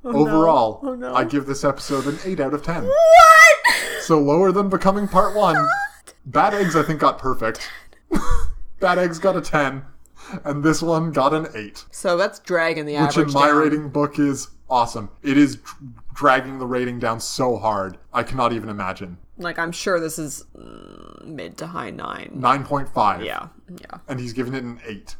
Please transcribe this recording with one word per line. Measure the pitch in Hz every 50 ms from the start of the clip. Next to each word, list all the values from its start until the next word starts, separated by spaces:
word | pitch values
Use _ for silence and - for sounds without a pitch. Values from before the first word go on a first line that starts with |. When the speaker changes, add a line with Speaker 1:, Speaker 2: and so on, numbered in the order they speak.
| -
Speaker 1:
Oh, | 247
no. | 233 -
Speaker 2:
overall, | 151 151 - 160 - 330 - 135 117 110 107 - -
Speaker 1:
Oh, | - -
no. | 123 123 127 127
Speaker 2:
I | 123 127
give | - 139 143 131
this | 135 135 131 -
episode | 143 135 - - - 143 135 127
an | 139 151 - -
eight | 185 190 151
out | 139 131 147
of | 143
ten. | - 160 170 165 -
Speaker 1:
What? | 508 539 605 659 640 659 719 679 640 659 640 640 659 587 - - - - - - - - -
Speaker 2:
So | - - 170 151
lower | 143 143 147 165 190 190
than | 180 202 202 196
Becoming | 190 180 - 190 196 208 202
Part | 190 - 185 202 - -
One. | 214 415 175 160
Speaker 1:
What? | - 640 640 698 807 807 831 - - _ - _ _ -
Speaker 2:
Bad | 135 120 147 165 208 202
Eggs, | 202 196 175 156
I | 165 143
think, | 156 160 143
got | 151 135 -
perfect. | - - 131 127 - 117 113 - - - - - - - - - _ _ _
<laughs> | 339 - - - - - - - - - - - - -
Bad | 196 185 180 180
Eggs | 180 175 170
got | 160 - 196 185
a | 180
ten, | - - - 151 143 135 131 135 139 - - - - _ _ - - - - 185 -
and | 147 143 147 143
this | 160 156 - 165
one | 165 165 160 160 165
got | 147 143 131 139 156
an | 156 160 156 -
eight. | 110 104 104 - - - -
Speaker 1:
So | - - - 190 175
that's | 175 196 208 202 -
dragging | _ - 180 170 165 165 165 156 151
the | 147 147
Speaker 2:
Which | 147 156 143 139
Speaker 1:
average | 165 151 147
Speaker 2:
in | 139
my | 139 143
Speaker 1:
down. | 151 147
Speaker 2:
rating | 151 156 151 147 151 151 143
book | 123 147 147 143 - -
is | 147 143 139 139 - - - - - -
awesome. | 143 123 117 117 - 117 104 101 - - -
It | 143 135 143
is | 147 135 120
dr-, | 110 - - - - 139 127 120 110 - - -
dragging | - 143 143 127 135 131 131 135 131
the | 131
rating | 123 127 123 127 123 123 120
down | 113 117 113 113
so | 104 - - - 135 127 120
hard, | 101 104 110 107 101 95 95 90 - - - -
I | 123
cannot | 117 - - 135 123 117 117
even | 110 98 110
imagine. | 104 101 95 92 95 - 101 87 87 87 - _ -
Speaker 1:
Like, | - 175 170 160
I'm | - 165 165
sure | 175 - - 208 185 170
this | 165 160 156 165
is, | 156 143 - - - - -
mm, | - 55 58 55 55 50 50 50 50 50 50 50 50 50
mid | - 160 135 85 87 -
to | - -
high | 170 175 170 123 104
nine. | - - - - - - - - -
Speaker 2:
Nine | 135 131 123 131 139 135
point | - 143 139 135 -
five. | - 131 110 101 95 90 107
Speaker 1:
Yeah, | 87 50 - - 165 _ - _ -
yeah. | 180 - - - - 165 -
Speaker 2:
And | - 135 123
he's | 123 123 110
given | 127 127 120 135
it | 135 123
an | 120 120 117 -
eight. | 117 107 95 - - - -